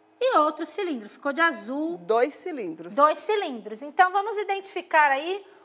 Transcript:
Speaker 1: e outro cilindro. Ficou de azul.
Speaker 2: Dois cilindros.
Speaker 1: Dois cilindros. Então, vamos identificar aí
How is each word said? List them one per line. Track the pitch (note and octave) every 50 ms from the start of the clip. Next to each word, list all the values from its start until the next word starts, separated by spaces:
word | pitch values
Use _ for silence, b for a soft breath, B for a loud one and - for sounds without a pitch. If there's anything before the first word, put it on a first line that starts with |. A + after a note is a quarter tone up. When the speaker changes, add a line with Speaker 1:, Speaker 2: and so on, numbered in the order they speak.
| _ _ _ _
Speaker 1:
e | A#4+ C5 A#4+ D#4+
outro | D4+ D#4 D#4 - E4
cilindro. | D#4 - - G4+ F4 D4 A#3 G#3 G#3
Ficou | - - - C#4 C4+
de | D#4
azul. | E4 E4+ C#4 G#3 G3+ A3 C4 C#4+ D#4 E4 F4 F4
Speaker 2:
Dois | F3 E3+ A3 A#3 B3+ D4+ -
cilindros. | - - F#4 E4 C4 G#3 E3+ D#3+ - D#3+ F3+ G#3
Speaker 1:
Dois | A#3 D4 D#4 D#4 D#4
cilindros. | - - G#4+ G#4 G4 D#4+ B3+ A3 F#3+ G#3+ A3 G#3+
Então, | C#4 D4+ - - F#4 F#4
vamos | F4+ G4+ G4 A4 G#4 G#4
identificar | G#4 F#4 G4 G4 F#4+ - - F4+ - - - D#4 D4+ C#4+
aí | C4+ C4+ D#4 E4+ F#4+ G4+ b b b b b